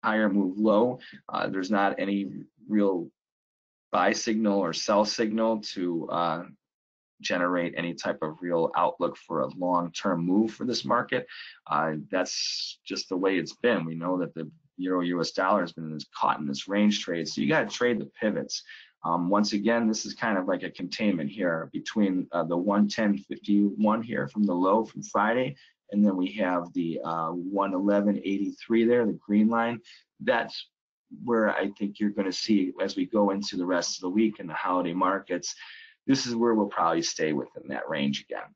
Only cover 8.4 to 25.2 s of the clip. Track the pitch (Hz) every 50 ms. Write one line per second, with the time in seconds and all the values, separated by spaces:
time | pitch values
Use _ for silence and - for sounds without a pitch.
8.4 | 90 87 87 82 82 - - 82 87 85 - - 87 82 - - - _ 82 80
9.4 | 67 65 69 80 90 90 90 87 87 85 80 - - 101 92 85 85 87 90 104
10.4 | 113 113 104 - 110 123 117 113 - 135 123 120 120 - - 127 - - - -
11.4 | - - - - _ - 76 76 78 80 80 78 71 - 95 92 90 - - -
12.4 | - - - - - - - _ _ - 98 95 - - 95 90 92 95 95 90
13.4 | 80 76 - _ - 120 117 92 82 82 80 82 82 90 92 90 87 78 - 82
14.4 | 82 76 - _ _ _ _ - 90 92 92 90 87 87 87 87 82 - - -
15.4 | 92 95 104 101 85 82 - - 82 78 78 76 71 _ _ - - - - -
16.4 | 76 71 69 69 - - 95 104 104 104 104 - - - 87 82 80 - - -
17.4 | - 143 156 156 - 104 - - 120 123 120 107 71 71 _ - - 107 101 -
18.4 | - - - - - - - - - - _ _ _ 82 85 87 87 90 101 101
19.4 | 104 101 - 101 101 113 117 117 117 110 110 107 - 107 101 - - 117 104 95
20.4 | 90 95 95 90 95 85 - - 90 90 - - 117 104 98 85 76 71 - 110
21.4 | 92 87 82 80 78 69 - 76 - - - 110 107 95 92 92 82 - - 87
22.4 | 82 80 85 87 90 101 101 104 104 101 - - 110 104 101 95 - _ - -
23.4 | - - 104 101 101 101 98 104 107 107 107 117 113 113 107 - - - - 107
24.4 | 104 98 87 87 92 92 98 113 110 104 - - 101 - - 101